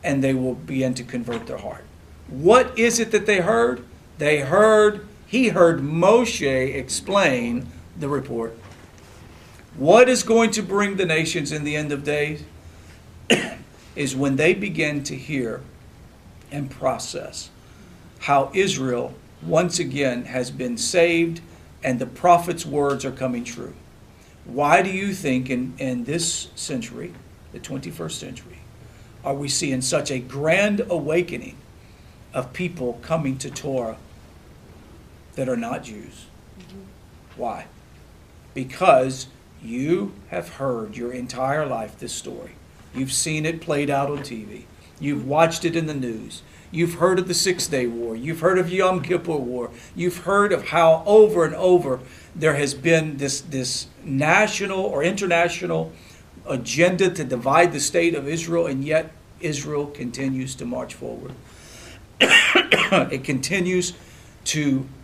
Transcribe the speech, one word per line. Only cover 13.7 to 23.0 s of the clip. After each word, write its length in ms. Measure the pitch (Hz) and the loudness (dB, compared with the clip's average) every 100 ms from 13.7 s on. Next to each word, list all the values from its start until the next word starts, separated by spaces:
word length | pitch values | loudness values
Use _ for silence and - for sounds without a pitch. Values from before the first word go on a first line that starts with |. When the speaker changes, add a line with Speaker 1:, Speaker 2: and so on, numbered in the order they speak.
| - - - | -20 -18 -6
Speaker 1:
is 200 | 139 131 | -4 0
when 220 | 139 135 | 0 2
they 160 | 156 | 2
begin 500 | 202 196 156 156 147 | 2 -2 -2 -2 -4
to 120 | 135 135 | -8 -10
hear 460 | - 147 117 123 - - - - - - - - - | -6 -4 -4 -6 -14 -20 -20 -20 -20 -20 -20 -20 -14
and 200 | 143 131 | -10 -10
process 760 | - 139 120 - - - - - - - - - - - - | -4 -4 -4 -6 -10 -12 -14 -16 -20 -20 -20 -20 -20 -20 -14
how 280 | - 143 135 | 2 2 2
Israel 600 | 190 196 131 131 120 123 - - - | 0 0 0 -2 -2 -4 -10 -20 -16
once 360 | 160 160 180 170 | 0 2 2 -2
again 460 | 147 131 139 120 123 | -4 -2 -2 -2 -6
has 240 | 127 123 | -6 -6
been 280 | 135 123 117 | -6 -6 -4
saved 640 | - 185 170 170 170 165 - - - - | 0 4 4 4 0 -2 -12 -20 -20 -8
and 160 | 147 127 | -4 -2
the 60 | 127 | -4
prophet's 600 | - 175 170 170 165 156 | 0 6 6 4 -6 -4
words 400 | 143 139 139 | 0 0 0